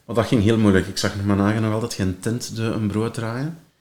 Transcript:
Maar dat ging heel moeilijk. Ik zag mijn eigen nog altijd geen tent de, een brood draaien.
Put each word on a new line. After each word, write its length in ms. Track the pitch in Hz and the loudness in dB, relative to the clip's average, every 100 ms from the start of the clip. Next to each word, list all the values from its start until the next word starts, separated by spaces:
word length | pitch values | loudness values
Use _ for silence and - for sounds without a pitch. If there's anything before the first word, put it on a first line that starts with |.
| - | -4
Maar 100 | 110 | -2
dat 100 | 104 | 2
ging 160 | 127 | 4
heel 140 | 101 113 | 4 4
moeilijk. 300 | 104 92 92 | 6 4 2
Ik 100 | - | -2
zag 140 | 98 101 | -4 -2
mijn 160 | 101 101 | 0 2
eigen 220 | 101 110 | 2 0
nog 120 | 110 | 0
altijd 200 | 110 120 | -2 -4
geen 260 | - 95 92 | -2 -2 -2
tent 360 | 113 120 - 110 | -4 -4 -6 -6
de, 80 | |
een 240 | 113 98 107 | -4 -2 -2
brood 260 | 107 113 | 0 -2
draaien. 460 | 117 113 123 143 165 _ _ | -4 -6 -4 -6 -8 _ _